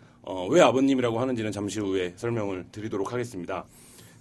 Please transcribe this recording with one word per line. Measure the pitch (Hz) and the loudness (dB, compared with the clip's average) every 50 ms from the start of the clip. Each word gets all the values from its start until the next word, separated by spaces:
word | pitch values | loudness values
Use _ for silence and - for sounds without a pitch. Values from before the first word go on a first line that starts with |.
| - - - - - | -20 -20 -20 -16 -12
어, | - 92 92 90 95 | -8 -6 -6 -2 2
왜 | 135 180 160 | 6 8 8
아버님이라고 | 123 117 131 135 135 139 127 123 117 113 113 | 8 6 6 4 4 4 2 2 0 0 0
하는지는 | 127 131 127 113 107 107 98 | 0 -2 -2 -2 -2 -4 -4
잠시 | 101 104 101 90 110 | -4 -4 -4 -4 -4
후에 | 104 95 95 95 90 90 87 | -2 0 0 0 -2 -2 -4
설명을 | 92 113 120 117 113 104 101 95 92 87 - - | -6 -4 -4 -2 -2 -2 -4 -4 -6 -8 -10 -12
드리도록 | 107 104 113 110 98 98 - 120 | -12 -8 -6 -4 -4 -4 -4 -4
하겠습니다. | 123 120 117 101 92 85 - 92 87 - - - - - - - - - - - - | -4 -6 -6 -8 -10 -8 -6 -6 -8 -8 -10 -16 -20 -20 -20 -20 -20 -20 -20 -20 -20